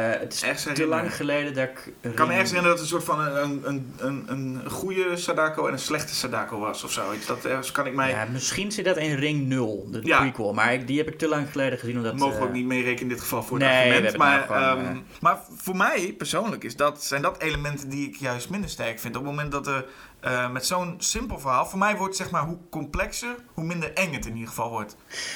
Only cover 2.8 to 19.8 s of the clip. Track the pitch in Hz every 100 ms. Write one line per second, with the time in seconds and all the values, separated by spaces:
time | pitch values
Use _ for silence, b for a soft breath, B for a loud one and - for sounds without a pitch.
2.8 | 156 175 170 156 151 143 143 139 139 139
3.8 | 127 - 131 139 - 135 131 127 - -
4.8 | 190 185 185 175 175 156 156 156 143 135
5.8 | - 151 - - 123 113 101 107 107 -
6.8 | - 113 98 110 - 123 - 131 123 -
7.8 | 135 135 131 131 110 127 - - 202 208
8.8 | 180 160 156 139 151 147 131 131 110 101
9.8 | 101 110 160 139 131 117 104 107 113 127
10.8 | 123 147 156 - 160 147 143 143 135 123
11.8 | 117 120 113 131 139 110 120 123 127 127
12.8 | 123 120 127 117 - 120 110 135 135 127
13.8 | 123 131 107 113 143 139 - 131 131 131
14.8 | 127 127 B B 165 190 - - - 185
15.8 | 226 277 185 202 147 160 220 120 110 127
16.8 | 147 147 - 139 170 185 156 147 147 143
17.8 | 135 139 135 - 135 123 - 202 160 -
18.8 | 117 113 - 120 143 147 147 139 135 135